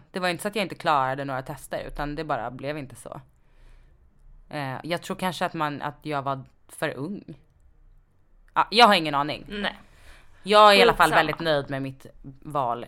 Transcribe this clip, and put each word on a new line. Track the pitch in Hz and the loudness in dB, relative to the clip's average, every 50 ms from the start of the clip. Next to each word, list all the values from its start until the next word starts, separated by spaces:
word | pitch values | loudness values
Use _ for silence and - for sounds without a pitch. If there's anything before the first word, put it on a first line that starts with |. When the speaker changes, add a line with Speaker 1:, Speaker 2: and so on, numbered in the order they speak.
| - _ | -14 _
Speaker 1:
Det | - 190 | -8 -4
var | 180 180 | -2 -2
inte | 170 - - | -2 -2 -4
så | 208 | -6
att | 196 | -4
jag | 226 190 | -4 -4
inte | 160 156 | -4 -6
klarade | - - 170 151 139 131 131 135 143 139 | -4 0 0 2 2 2 0 -2 -4 -6
några | 139 135 127 135 | -6 -6 -8 -8
tester, | - 151 - - - - - - | -10 -12 -14 -12 -10 -10 -10 -10
utan | - - - 147 147 147 | -10 -8 -8 -8 -8 -6
det | 156 160 | -8 -6
bara | 151 143 117 107 120 | -4 -4 -4 -4 -8
blev | 123 127 135 139 147 156 | -10 -10 -10 -8 -8 -8
inte | 135 127 123 | -10 -14 -16
så. | - - - - - 131 _ _ _ _ _ _ _ - - - - - - _ _ _ - _ _ - - - - - - | -18 -16 -16 -16 -16 -18 _ _ _ _ _ _ _ -20 -20 -20 -20 -20 -20 _ _ _ -20 _ _ -20 -20 -20 -20 -20 -14
Eh, | - 151 139 131 131 - - | -10 -10 -8 -8 -8 -8 -6
jag | 156 175 165 - | -6 -6 -6 -6
tror | - 190 | -8 -8
kanske | 190 190 185 160 - 185 | -4 -4 -4 -2 -2 -4
att | 170 - | -4 -4
man, | 165 151 147 143 139 - | -4 -4 -4 -4 -6 -8
att | 147 143 - - | -10 -10 -10 -10
jag | 147 151 139 131 | -6 -6 -4 -4
var | 139 139 135 127 - _ _ _ _ | -4 -6 -6 -8 -16 _ _ _ _
för | - - 170 147 - | -10 -6 -6 -6 -4
ung. | - 139 175 208 - - - 160 - _ _ _ _ - - _ _ - - - - _ _ _ _ _ _ _ _ _ - - | -6 -8 -8 -8 -10 -12 -16 -20 -20 _ _ _ _ -20 -20 _ _ -20 -20 -20 -20 _ _ _ _ _ _ _ _ _ -6 0
Ja, | - - - | 0 0 2
jag | 190 220 240 | 6 8 8
har | 208 202 | 8 8
ingen | 180 160 151 143 | 6 2 0 0
aning. | 139 143 151 131 - - - | 0 -2 -2 -4 -8 -10 -12
Speaker 2:
Nej. | 202 208 202 180 - - - - - - - - - - - - - - - | -10 -6 -6 -6 -8 -10 -20 -20 -20 -20 -20 -20 -20 -20 -20 -20 -20 -14 -4
Speaker 1:
Jag | 185 208 208 214 208 202 | 2 6 8 8 10 10
är | 196 | 8
i | 185 | 8
alla | 170 160 | 6 6
fall | - 175 | 6 4
Speaker 2:
Skitsamma. | 160 - 170 | 4 6 4
Speaker 1:
väldigt | 156 151 147 - | 2 2 0 -2
nöjd | 170 165 151 143 139 131 | 0 0 0 0 0 -2
med | 139 135 135 | -6 -6 -6
mitt | 135 135 135 - - - - - 139 135 135 - | -8 -10 -14 -18 -20 -20 -20 -20 -20 -20 -18 -16
val | 156 147 147 131 120 120 120 110 | -8 -4 -4 -2 -2 -2 -4 -6